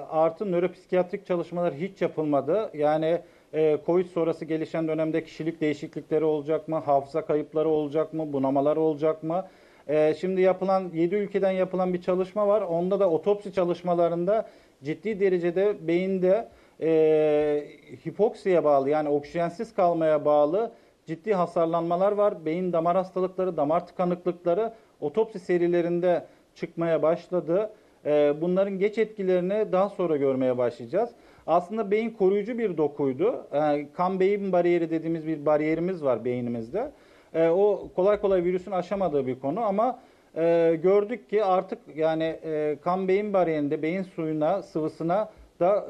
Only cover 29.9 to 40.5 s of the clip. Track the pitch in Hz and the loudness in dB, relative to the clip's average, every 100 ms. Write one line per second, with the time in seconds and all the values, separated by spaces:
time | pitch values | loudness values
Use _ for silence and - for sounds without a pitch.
29.9 | - 175 147 135 131 131 123 120 - 117 | 0 0 2 2 2 0 0 -2 -2 -6
30.9 | 170 233 - - - - 170 180 220 208 | -2 -2 -6 -20 -14 0 0 0 -6 -2
31.9 | 214 226 226 185 202 202 233 220 165 147 | -2 -2 0 2 2 -2 -4 -4 0 -2
32.9 | 147 139 127 202 135 - 143 151 147 143 | 0 -2 0 0 -2 -4 -2 0 0 -4
33.9 | - 180 190 190 202 196 180 175 175 165 | -4 -2 2 2 0 0 2 4 2 0
34.9 | 165 160 165 156 156 143 151 156 160 175 | -4 -2 -4 -4 -2 2 2 2 0 -2
35.9 | 185 139 117 123 123 120 117 113 170 294 | -2 -2 0 -2 -4 -4 -6 -6 -6 -6
36.9 | - _ - _ 160 165 175 208 190 - | -10 _ -20 _ 0 2 4 2 0 -4
37.9 | - 190 208 202 190 175 180 180 185 180 | 0 0 2 2 0 0 -2 -4 -6 -4
38.9 | 202 180 147 127 123 135 180 220 196 247 | -2 0 0 -2 -4 -4 -2 -2 0 0
39.9 | 240 - _ _ - 165 | -2 -14 _ _ -2 2